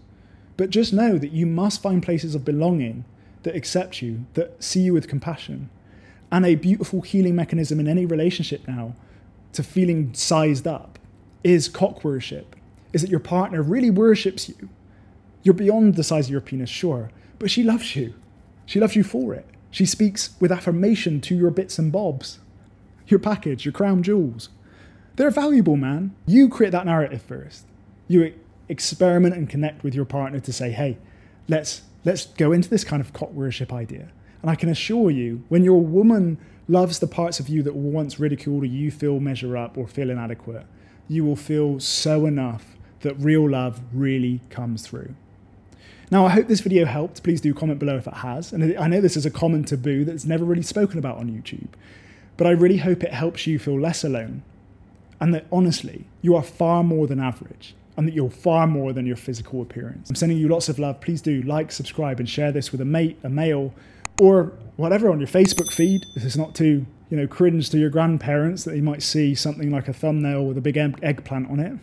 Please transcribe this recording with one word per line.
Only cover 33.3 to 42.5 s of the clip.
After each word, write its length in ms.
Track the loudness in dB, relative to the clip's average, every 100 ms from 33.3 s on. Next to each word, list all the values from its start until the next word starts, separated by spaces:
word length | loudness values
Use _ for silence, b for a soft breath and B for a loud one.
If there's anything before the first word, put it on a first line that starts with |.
worship 420 | -6 -6 -6 -8
idea." 360 | -8 -10 -12 -16 -20 b b
And 80 | -4
I 60 | -2
can 140 | 0
assure 420 | -2 -2 2 2
you, 320 | 2 -2 -6 0
when 140 | 4
your 180 | 6 6
woman 560 | 6 4 6 6 2 -2 B B 0
loves 320 | 2 2 0
the 80 | -4
parts 320 | -2 -4 -4
of 100 | -4
you 120 | -2
that 120 | -2 -4
were 160 | -4
once 280 | -2 -4 -2
ridiculed 440 | -2 -2 -4 -2
or 40 | -2
you 240 | -2 -4
feel 280 | -2 -2 -2
measure 380 | -2 -4 -6 -6
up 200 | -6 -8
or 100 | -8
feel 220 | -6 -4
inadequate, 560 | -4 -6 -10 -12 -16 -16 b b b -6
you 180 | -2 0
will 100 | -2
feel 440 | -2 0 0 -2
so 460 | -4 -2 0 2 2
enough 520 | 0 -4